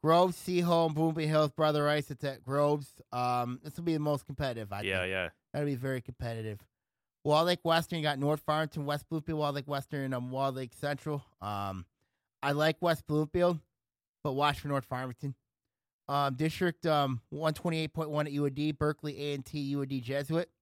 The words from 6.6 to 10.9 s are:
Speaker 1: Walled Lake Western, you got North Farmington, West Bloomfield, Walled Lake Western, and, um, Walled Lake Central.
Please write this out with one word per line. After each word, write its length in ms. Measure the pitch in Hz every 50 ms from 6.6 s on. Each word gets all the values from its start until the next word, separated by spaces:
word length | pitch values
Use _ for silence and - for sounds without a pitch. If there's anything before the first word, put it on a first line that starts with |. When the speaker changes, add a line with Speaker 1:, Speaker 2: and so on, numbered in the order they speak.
| - _ _ _ _ _ _ _ _ _ _ _ _
Speaker 1:
Walled 240 | 143 147 156 165
Lake 140 | 175 180 175 _
Western, 340 | 170 160 165 160 - 175 165
you 40 | 151
got 160 | 151 147 131
North 220 | 139 147 151 147
Farmington, 440 | - - 151 156 160 147 - 160 143
West 240 | 143 147 143 - _
Bloomfield, 300 | 165 160 151 - 160 151
Walled 160 | 151 147 139
Lake 120 | 143 131
Western, 360 | 143 143 139 135 _ - 143 139
and, 80 | 135 131
um, 160 | 123 123 127
Walled 240 | 127 131 135 135 131
Lake 180 | 131 131 120 -
Central. 500 | - - 143